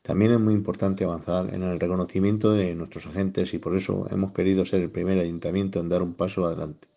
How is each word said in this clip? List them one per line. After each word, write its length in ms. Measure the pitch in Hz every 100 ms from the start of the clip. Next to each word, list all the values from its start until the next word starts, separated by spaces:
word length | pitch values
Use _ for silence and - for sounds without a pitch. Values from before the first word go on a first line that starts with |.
También 300 | - 90 110
es 80 | 120
muy 140 | 107
importante 500 | 104 98 - 98 95
avanzar 500 | 92 82 - 90 95
en 80 | 95
el 160 | 92 87
reconocimiento 760 | 87 92 90 95 98 107 107
de 200 | 107 92
nuestros 320 | 85 82 85
agentes 480 | 76 82 98 98 92
y 40 | 85
por 180 | -
eso 320 | 95 92 95 98
hemos 220 | 98 98
querido 340 | - 92 95
ser 160 | 90 95
el 100 | 87
primer 280 | - 90 95
ayuntamiento 600 | 85 85 82 95 98 92
en 80 | 85
dar 120 | 87
un 120 | 90
paso 320 | 87 90 95
adelante. 420 | 85 82 78 76 -